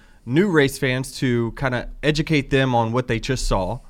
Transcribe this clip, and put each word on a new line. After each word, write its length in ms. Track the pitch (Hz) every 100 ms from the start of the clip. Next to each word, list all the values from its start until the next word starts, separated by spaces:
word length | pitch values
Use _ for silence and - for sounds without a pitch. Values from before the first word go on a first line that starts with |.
| - - -
new 220 | 139 208
race 280 | 156 139 -
fans 340 | 135 127 131 -
to 340 | 131 120 117
kinda 360 | - 139 123 - -
educate 480 | 143 151 156 151 139
them 240 | 135 131
on 180 | 120 113
what 160 | 120 123
they 100 | 117
just 260 | - 127 -
saw 340 | 107 92 120 -